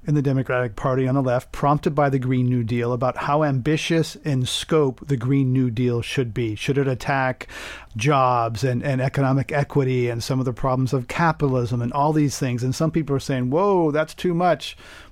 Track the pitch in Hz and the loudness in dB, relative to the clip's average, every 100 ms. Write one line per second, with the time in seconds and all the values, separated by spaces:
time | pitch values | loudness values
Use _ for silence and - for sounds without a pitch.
0 | - 147 139 135 131 127 123 101 143 131 | -2 0 2 0 0 0 -2 -2 0 2
1 | 131 139 131 123 - - 143 147 175 147 | 2 2 2 0 -2 -2 2 2 2 2
2 | 143 135 127 127 123 123 113 120 117 123 | 2 2 0 2 2 2 0 0 0 0
3 | 127 - - 147 156 131 131 156 - 165 | -2 -2 0 0 2 0 0 0 0 0
4 | 156 - 156 131 127 - - 160 139 120 | 0 -4 -4 -2 -2 -4 0 2 2 -2
5 | 143 135 123 139 131 131 127 113 123 117 | -4 -2 0 2 2 2 0 0 0 0
6 | - - 120 123 117 104 - 135 135 127 | -2 -2 -2 -2 -4 -4 -2 0 0 -2
7 | - 139 131 127 - - - - - 110 | -2 0 0 -4 -10 -14 -14 -16 -12 -2
8 | 131 139 127 123 113 110 131 120 143 127 | 2 4 4 2 0 -2 -2 0 0 0
9 | 131 - 131 135 - 143 139 147 131 127 | 0 0 2 2 0 -2 0 0 2 2
10 | 120 117 - 131 127 117 135 127 131 135 | 0 -2 -2 -2 -2 -2 0 0 0 -2
11 | 120 - 170 156 143 127 117 120 120 143 | -2 0 0 2 0 0 0 -2 -2 0
12 | 151 156 147 - 131 123 127 - 160 170 | 2 2 2 0 -2 -2 -2 0 0 0
13 | 143 135 - 131 123 151 202 190 156 147 | -2 -2 -2 -2 0 2 2 2 2 0
14 | 156 - 180 170 180 147 - - - - | -2 -2 -2 2 2 2 -4 -14 -18 -20
15 | - | -10